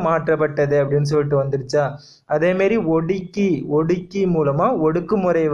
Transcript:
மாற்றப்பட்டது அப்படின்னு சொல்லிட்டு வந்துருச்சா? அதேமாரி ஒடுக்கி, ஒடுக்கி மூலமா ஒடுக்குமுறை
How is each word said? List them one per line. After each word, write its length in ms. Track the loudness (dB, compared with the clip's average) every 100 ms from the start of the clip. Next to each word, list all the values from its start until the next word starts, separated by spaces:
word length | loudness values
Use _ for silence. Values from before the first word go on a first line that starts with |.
| 0
மாற்றப்பட்டது 680 | 0 0 0 0 0 0 2
அப்படின்னு 280 | 2 0 0
சொல்லிட்டு 240 | 0 0 0
வந்துருச்சா? 440 | 0 -4 -2 -2 -2 -6 -18 -18 -4
அதேமாரி 420 | 0 0 2 0 0 0
ஒடுக்கி, 540 | 0 0 -4 -6 -2 0 0 0 0
ஒடுக்கி 460 | 0 -2 -4 -2 0
மூலமா 320 | 2 0 2 0 0 0
ஒடுக்குமுறை 580 | 0 -2 0 0 2 2